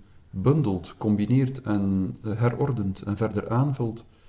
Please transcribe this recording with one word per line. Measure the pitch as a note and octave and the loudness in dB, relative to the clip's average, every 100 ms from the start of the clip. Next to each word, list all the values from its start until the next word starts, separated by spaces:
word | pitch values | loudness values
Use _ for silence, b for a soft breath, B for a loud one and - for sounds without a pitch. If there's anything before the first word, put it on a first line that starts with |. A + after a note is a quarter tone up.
| b b - | b b -12
bundelt, | G2 G2+ D#3 A#2+ F#2 E2+ - | 0 2 4 2 -2 -6 -4
combineert | G#2+ G#2 G#2 B2+ C3 C3+ | 0 2 4 2 2 -2
en, | - G#2 G2 F#2+ F#2 - | -2 0 2 0 0 -4
eh, | A2 G#2+ | -6 0
herordent | A#2+ A#2+ C#3+ A#2 G2 F#2+ | 0 2 -2 0 -2 -4
en | - G2+ | -4 -2
verder | A2 G#2 - | -2 -2 -2
aanvult, | A#2 C#3+ C3+ A#2 A2 - b | 2 2 0 -4 -6 -14 b